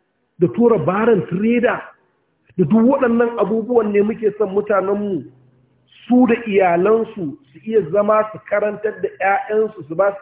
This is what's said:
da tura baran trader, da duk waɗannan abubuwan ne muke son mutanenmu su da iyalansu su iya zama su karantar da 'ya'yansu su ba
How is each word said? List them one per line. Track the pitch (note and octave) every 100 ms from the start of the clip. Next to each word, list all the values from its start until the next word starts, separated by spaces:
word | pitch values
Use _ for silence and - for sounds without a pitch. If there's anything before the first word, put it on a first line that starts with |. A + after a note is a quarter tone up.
| _ _ _ -
da | E3+
tura | - A#3 A3
baran | C#3+ G3 A3+ G#3 -
trader, | F3 A3 A#3+ A3 F#3+ - - _ _ _ _ _ -
da | E3
duk | A3 A3+
waɗannan | C#4 B3 A#3 A#3 A#3
abubuwan | G3 A3 G#3+ A#3+ G#3
ne | G3+
muke | G#3 A3+ G#3+ G3+
son | G#3
mutanenmu | F#3+ G#3 G3+ F#3+ G3+ G#3 F3 B2 - _ _ _ _ _ _ -
su | B3 B3
da | A#3 A3+
iyalansu | G3 F#3 E3+ F#3+ A3 A3 - D#3+ - _
su | D#3 A3
iya | A3 D#3+
zama | G3 G#3 G#3+ G#3+
su | - -
karantar | G#3 G#3 G#3 G#3+ F#3+
da | F#3+ -
'ya'yansu | F#3 G3 - G#3+ A3 G#3+ C#3+
su | E3
ba | G3+ G3